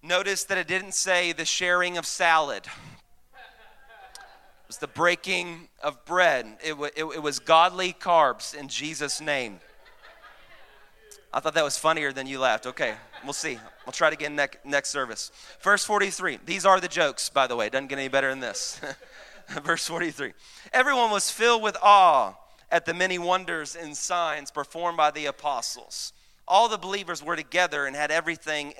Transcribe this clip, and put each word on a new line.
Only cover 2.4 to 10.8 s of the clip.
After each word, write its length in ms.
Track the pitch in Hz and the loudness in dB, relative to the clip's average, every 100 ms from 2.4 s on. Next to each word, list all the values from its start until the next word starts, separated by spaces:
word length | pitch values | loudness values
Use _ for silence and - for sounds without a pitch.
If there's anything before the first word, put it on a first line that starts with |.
| 147 104 - - - - _ - _ | 2 -4 -10 -18 -18 -20 _ -20 _
It 80 | - - _ - - - 220 196 - - - _ _ - | -20 -20 _ -20 -20 -20 -20 -20 -20 -20 -20 _ _ -20
was 120 | - | -12
the 80 | 147 | -12
breaking 840 | - 170 175 - 185 175 170 175 _ | 0 2 2 -2 -4 -4 -12 -18 _
of 200 | 147 139 - | -8 -8 -4
bread. 500 | 175 180 135 110 107 | 2 4 4 -4 -10
It 140 | 156 151 | -10 -6
wa-, 100 | 147 - | -8 -6
it, 80 | |
it 180 | 160 151 | -8 -4
was 160 | 151 131 | -4 -4
godly 540 | - 160 175 180 185 | 4 6 6 2 -6
carbs 640 | 175 190 170 143 117 - | -4 2 4 4 2 -8
in 140 | 147 135 | -12 -10
Jesus' 520 | - 147 160 147 - | -8 -8 -6 -6 -6
name. 400 | 156 143 120 95 - - - - - - - - - - - - | -2 -4 -4 -10 -20 -20 -20 -20 -20 -20 -20 -20 -20 -20 -20 -20